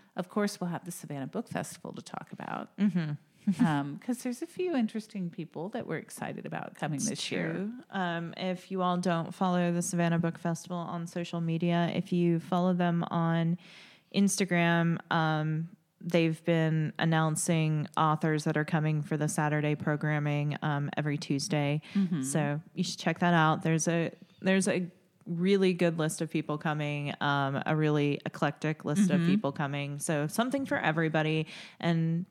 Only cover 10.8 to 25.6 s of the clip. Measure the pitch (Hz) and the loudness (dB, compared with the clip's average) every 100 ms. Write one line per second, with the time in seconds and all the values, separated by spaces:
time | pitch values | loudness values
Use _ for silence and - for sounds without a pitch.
10.8 | 165 170 170 180 170 170 165 165 175 170 | -6 -8 -6 -6 -4 -2 0 0 2 4
11.8 | 170 - - 180 175 165 - 175 185 180 | 2 0 0 2 4 2 2 2 2 2
12.8 | 175 170 - 170 165 165 165 180 - - | 2 2 0 0 2 2 2 0 -6 -20
13.8 | - - _ - 202 196 185 175 170 170 | -20 -20 _ 2 2 2 2 4 4 4
14.8 | 165 165 - 170 160 156 156 156 165 - | 4 0 0 2 2 2 0 -2 -4 -12
15.8 | _ - 170 170 165 156 - 165 160 160 | _ -14 0 2 2 0 2 4 4 2
16.8 | 156 - 165 160 160 156 - 165 156 156 | 0 0 2 4 2 0 2 2 2 0
17.8 | 156 - 156 156 160 151 160 151 151 160 | -2 0 2 2 2 0 0 0 0 0
18.8 | 156 151 143 156 151 156 151 151 151 147 | 2 0 -2 -2 -2 0 0 2 0 0
19.8 | 160 147 151 151 147 147 147 - 151 143 | 0 0 0 0 0 0 -2 -2 -2 -2
20.8 | 143 - 151 147 - 139 143 151 143 151 | -2 -4 -2 -2 -2 -4 -2 0 0 -2
21.8 | - 202 185 165 131 160 143 147 - - | -2 0 0 0 0 0 0 -2 -6 -6
22.8 | 180 - 175 165 175 170 156 156 160 160 | -6 -2 -2 2 4 6 4 4 2 0
23.8 | 170 165 165 - - - 190 190 196 165 | 2 0 -2 -6 -20 -4 2 2 2 0
24.8 | 175 - _ _ - 170 185 196 | -2 -10 _ _ -8 -2 2 4